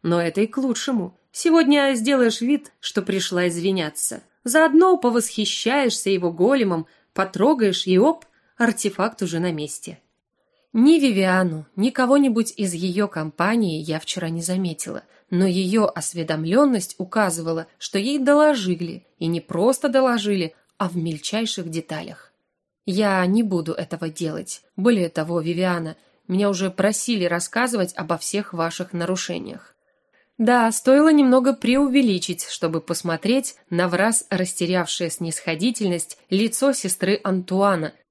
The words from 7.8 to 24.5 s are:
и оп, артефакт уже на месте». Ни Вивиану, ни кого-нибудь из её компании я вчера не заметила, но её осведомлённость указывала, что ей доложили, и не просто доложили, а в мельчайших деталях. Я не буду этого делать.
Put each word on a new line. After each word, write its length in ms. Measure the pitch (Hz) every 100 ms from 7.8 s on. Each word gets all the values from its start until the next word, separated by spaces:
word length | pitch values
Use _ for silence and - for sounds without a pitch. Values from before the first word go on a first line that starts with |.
| 190
и 100 | 185
оп, 280 | 269 330 - _ _ _
артефакт 680 | 240 220 208 196 208 220
уже 160 | 180 165
на 140 | 180
месте». 480 | 156 151 - - 160 _ _ _ _ _ _ _
Ни 260 | 220 262 330
Вивиану, 680 | 277 196 190 185 185 156 151 -
ни 140 | 220
кого-нибудь 640 | - 247 285 277 220 226 -
из 180 | 196
её 320 | 170 185 180 202
компании 760 | 165 156 - 180 233 208 156
я 200 | 156 156
вчера 300 | - - 170
не 120 | 165
заметила, 600 | 165 185 185 160 170 - _ _ _
но 160 | 180 190
её 380 | 180 185 220 214
осведомлённость 1000 | - - 170 160 156 160 214 294 233 175 -
указывала, 680 | 185 220 202 165 165 165 160 _
что 220 | - 196
ей 180 | 214 285
доложили, 880 | 262 294 302 277 185 175 170 180 _ _
и 80 | 165
не 120 | 170
просто 480 | - 170 214 262 294
доложили, 680 | 262 262 240 208 196 165 _ _ _
а 100 | 185
в 80 | 175
мельчайших 720 | 165 151 - 214 226 - 165
деталях. 640 | 160 160 156 165 170 - _ _ _ _ _ -
Я 380 | 185 208 190 180
не 180 | 208
буду 280 | 220 180 160
этого 360 | - 170 165 160
делать. 540 | 156 165 156 -